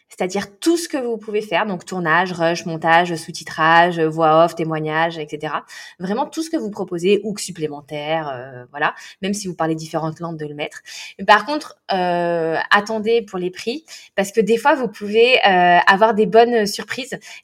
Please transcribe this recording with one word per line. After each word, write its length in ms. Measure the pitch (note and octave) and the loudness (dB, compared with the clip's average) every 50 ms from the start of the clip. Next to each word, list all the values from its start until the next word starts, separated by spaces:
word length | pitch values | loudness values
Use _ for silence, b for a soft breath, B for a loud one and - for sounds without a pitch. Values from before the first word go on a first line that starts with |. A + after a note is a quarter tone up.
| _ | _
c'est-à-dire 520 | _ - - F#3+ F3+ F#3+ G3 G3 - - - | _ -8 -6 -6 -4 -4 -6 -8 -8 -10 -4
tout 180 | - E4 E4+ | 0 0 0
ce 100 | E4+ E4+ | 0 -2
que 100 | - - | -6 -6
vous 200 | C#4 B3 A#3+ A#3 | -6 -4 -4 -6
pouvez 240 | G#3 G#3 A3 G3+ G#3 | -6 -8 -6 -6 -6
faire, 240 | G#3 G#3 E3+ E3+ G#3+ | -4 -2 -2 -2 -2
donc 200 | G#3+ F#3 E3+ - | -2 -4 -8 -8
tournage, 460 | - F#3+ F#3 F3 D#3+ D#3 E3+ F#3+ F#3 | -8 -8 -4 0 2 2 2 2 0
rush, 340 | F3+ F3 E3 E3 E3+ E3 - | -2 -2 0 0 0 -2 -6
montage, 500 | F3 D#3+ D#3+ E3+ E3 E3 E3+ F3+ F3 E3+ | -8 -8 -2 2 4 4 4 4 2 -2
sous-titrage, 840 | D#3 - - E3 - D#3+ - - - D#3+ D#3+ E3 E3+ F3 F3+ E3+ E3+ | -6 -8 -10 -14 -14 -14 -10 -4 0 4 6 6 6 6 6 2 0
voix 460 | D#3+ D#3+ D#3 E3 E3 D#3 D#3 D#3+ E3+ | -2 0 0 2 4 4 6 6 4
off, 100 | F3 E3+ | 4 2
témoignage, 640 | - D#3+ D#3+ D#3+ D#3 D#3 D#3 D#3 D#3+ E3 E3+ E3 | -4 -4 -4 -4 -4 -4 -2 0 0 0 0 -2
et 100 | D#3+ D3+ | -6 -10
cetera. 380 | D3+ D3+ D3 D3+ D3+ D3 G#3+ - B B B B B B B | -10 -10 -10 -8 -6 -6 -6 -8 B B B B B B B
Vraiment 260 | F3 F#3 G#3 B3 D4+ | -6 -6 -4 -4 -4
tout 160 | D4+ - D#4+ | -6 -6 -8
ce 80 | D#4+ D#4+ | -8 -6
que 60 | D#4+ | -6
vous 120 | D4+ A3 G#3 | -6 -6 -6
proposez, 520 | G3+ - F#3+ F#3 F3+ E3+ E3+ F#3+ G#3 G3+ G#3+ | -8 -8 -8 -6 -6 -2 2 2 2 2 2
ou 100 | A3 G3+ | -4 -8
que 80 | - | -8
supplémentaire, 880 | - - E3+ E3 D3+ D3+ C#3+ D3 D3 - D3+ D3 D3 D3+ D#3+ E3 D#3 D3 | -10 -12 -10 -8 -8 -8 -8 -10 -14 -12 -12 -10 -6 -4 -4 -4 -4 -6
euh, 360 | C3 B2 B2+ C#3 C3 B2 B2 B2 | -10 -10 -12 -14 -16 -18 -18 -14
voilà, 240 | - D3 D3+ E3+ - B B B B B | -6 -2 -2 -2 -4 B B B B B
même 120 | F#3+ F#3+ G#3 | -6 -6 -6
si 140 | G#3 G3+ | -6 -6
vous 80 | F#3 E3+ | -8 -4
parlez 200 | - D#3+ D#3+ E3 | -4 -2 -2 -2
différentes 440 | D#3+ D#3+ D#3 - D#3 D#3 D#3+ D#3+ - | -4 -6 -6 -6 -6 -4 -6 -8 -8
langues, 180 | E3+ E3+ E3 | -10 -10 -10
de 80 | D#3 D3+ | -10 -10
le 100 | D3 D3 | -10 -8
mettre. 260 | D3 D3+ - - - B B B B B B B | -8 -10 -10 -10 -16 B B B B B B B
Mais 80 | B G3 | B 2
par 200 | G#3 G#3 G#3 G#3 | 4 4 4 4
contre, 340 | D4 D4 D4+ - - - _ _ - | -2 -6 -6 -6 -10 -20 _ _ -4
euh, 640 | G3 F#3 F3+ F3+ F3 F3 F3 E3+ E3+ E3+ D#3+ E3 D#3+ C#3+ - - | -2 -2 0 0 0 0 0 0 0 0 -2 -2 -2 -2 0 2
attendez 520 | - G#3 G#3 G#3+ A3 A3 G#3 A3 A#3 A#3 A3+ | 2 2 2 0 -6 -4 -2 0 0 0 0
pour 160 | - - F#3 | -4 -8 -6
les 100 | F3+ F3+ | -6 -6
prix, 340 | F3+ - - A#3 B3+ D#4 _ B B B B B - | -6 -6 -8 -6 -6 -8 _ B B B B B -4
parce 160 | - G3 G3 | -4 -4 -2
que 100 | - A3+ | 0 0
des 160 | G#3 F#3 A#3 | 2 2 2
fois, 180 | A3+ - C#4+ D#4 | 2 4 2 2
vous 120 | C4+ B3 | 2 0
pouvez, 500 | A3 G#3 - G#3 G3+ G#3 A3 A#3 B3 B3+ | -6 -8 -8 -8 -2 2 4 4 6 6
euh, 400 | - - G3+ F#3 F3+ F3+ F3 F3 F3 - | 4 4 4 4 6 6 6 6 6 6
avoir 260 | - G3 F#3+ A3 A3+ A3+ | 4 4 4 4 4 4
des 140 | G3+ G#3+ | 2 2
bonnes 400 | F#3 F3 A3+ A#3+ A#3 A#3+ A3+ G#3 | 4 6 6 6 6 4 2 0
surprises 520 | G3+ - - G3 - - - C4 - G3+ D#3 B B B B | 0 -4 -8 -10 -10 -8 -10 -8 -10 -10 -14 B B B B